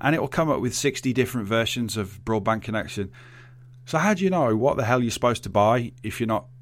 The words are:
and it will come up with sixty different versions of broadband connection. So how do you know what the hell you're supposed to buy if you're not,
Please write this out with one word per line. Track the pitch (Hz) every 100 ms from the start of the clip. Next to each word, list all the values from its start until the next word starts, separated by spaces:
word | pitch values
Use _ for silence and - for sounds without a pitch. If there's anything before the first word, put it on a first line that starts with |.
and | 135
it | 160
will | 131
come | - 160
up | -
with | 120
sixty | - 143 135 131
different | 120 120 127 101
versions | 113 113 127 113 107
of | 92 - -
broadband | 110 101 110
connection. | 117 107 - - 98 - - - - - - - -
So | 156
how | 196
do | 185
you | 190
know | 180 123
what | 110 135 -
the |
hell | 113 127
you're | 120
supposed | - 123 113
to | 98
buy | 101 104 123 117 -
if | 110 -
you're | 113
not, | 107 - -